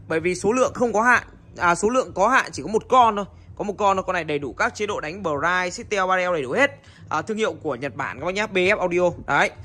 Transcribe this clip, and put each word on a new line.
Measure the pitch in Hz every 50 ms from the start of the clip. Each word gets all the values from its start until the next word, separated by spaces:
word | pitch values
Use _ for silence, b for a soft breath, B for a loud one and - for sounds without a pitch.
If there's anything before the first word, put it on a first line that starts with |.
| B -
Bởi | 160 165
vì | 156 180 180
số | - - 196 233
lượng | 254 247 160 -
không | - 247 233 202
có | 208 226
hạn. | 247 240 - - - - - - - -
À, | - 175 175 175
số | 170 - 220
lượng | 247 262 - 175 -
có | 180 190 226
hạn | 262 247 - - 170
chỉ | - -
có | 175
một | 220 220 - -
con | 247 254 240 226 208
thôi. | 202 196 - b b b b b
Có | - 180
một | 208 190 156
con | 208 196 196
thôi. | 190 180
Con | 185 185
này | 175 160
đầy | 156 147 147
đủ | 143 123 101
các | - 202 247 -
chế | - 208
độ | 202 208 131
đánh, | 147 151 170 208 196
Braille, | 165 147 139 147 170 180 185 180 180
Systel, | 175 - 233 - 208 196 180
Barrel | 185 185 185 180 180 180
đầy | 160 135
đủ | 120 139
hết. | 147 175 185 - - B B B B B B
À, | - 156 -
thương | - 220
hiệu | 214 220 190 165 156 -
của | 156 131
Nhật | 117 139 139 107
Bản | 143 135 101 90 123
các | 147
bác | 180 190
nhá, | 202 214
B | 214 190
F | 185 180 185 208 -
Audio. | - - 175 175 180 175 165 - -
Đấy, | - 143 151 185 185 - -